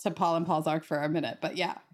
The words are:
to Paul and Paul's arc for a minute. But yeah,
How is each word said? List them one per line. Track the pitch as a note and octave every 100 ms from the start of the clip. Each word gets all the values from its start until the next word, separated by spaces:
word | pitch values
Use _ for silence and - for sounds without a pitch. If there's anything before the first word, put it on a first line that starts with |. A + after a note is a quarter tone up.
to | G3+
Paul | E3+ F3 E3
and |
Paul's | E3+ D#3+ D#3
arc | D#3
for | - D3
a | D3+
minute. | D#3+ C3+ -
But | E3 -
yeah, | E3+ - -